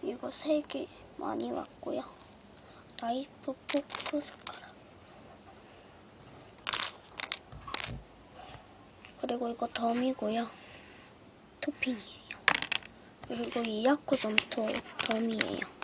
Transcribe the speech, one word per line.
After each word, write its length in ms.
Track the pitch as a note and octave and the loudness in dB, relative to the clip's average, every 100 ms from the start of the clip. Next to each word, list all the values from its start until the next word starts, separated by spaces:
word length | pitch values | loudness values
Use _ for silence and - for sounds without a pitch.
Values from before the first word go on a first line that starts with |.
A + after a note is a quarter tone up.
| F4+ | -6
이거 240 | B3 B3+ | -6 -8
세 300 | C4 C#4+ D4+ | -8 0 0
개 260 | D4 C4+ C4+ - - - | 0 -8 -8 -12 -20 -10
많이 340 | - - - | -6 -4 -4
왔고요. 500 | A#3+ - - - B2 - - - - - - - - - - | -4 -8 -10 -6 -6 -8 -16 -20 -20 -20 -20 -20 -20 -18 -8
나이프, 520 | A#3 B3 C#4 - - C4 - | -4 -4 -6 -10 -10 -8 2
포크, 540 | C#4+ - - - D4 | 2 4 2 2 -4
숟가락. 520 | - - - - - - - - - - - - - - - - - - - - - - - - - - - - - - - - - - - - - - - - - - - - - - - - - - | -6 2 2 2 -14 -20 -20 -20 -20 -20 -20 -20 -20 -20 -20 -20 -20 -20 -20 -20 -20 -20 -20 0 6 8 6 2 -14 -2 4 4 2 -16 4 6 6 2 -12 -20 -20 -18 -16 -16 -18 -20 -20 -20 -20 -10
그리고 300 | B3 A#3+ A#3+ | -6 -4 -4
이거 180 | A#3 A#3 | -4 -4
덤이고요. 840 | - A#3 A#3+ B3+ C4 G#3+ A3+ A#3 - - - - - - - - - - - | -2 0 2 0 0 -2 -2 -4 -8 -18 -18 -20 -20 -20 -20 -20 -20 -20 -10
토핑이에요. 800 | - - - A#3 - - - - - - - - - - - - - | -8 -4 -4 -4 -8 -18 -16 -4 -2 0 -2 -4 -4 -20 -20 -20 -8
그리고 320 | A#3 A#3+ B3 | -4 -2 -2
이 200 | A#3 G#3+ | -2 2
야쿠 340 | A#3+ D4 - C4 | 2 2 2 -2
점토 480 | A3 G#3+ - - A3 A#3 - - - | 4 4 4 -4 -2 -4 -6 -4 0
덤이에요. 580 | A3 A3+ A3 - - - - | 0 0 0 0 0 -6 -10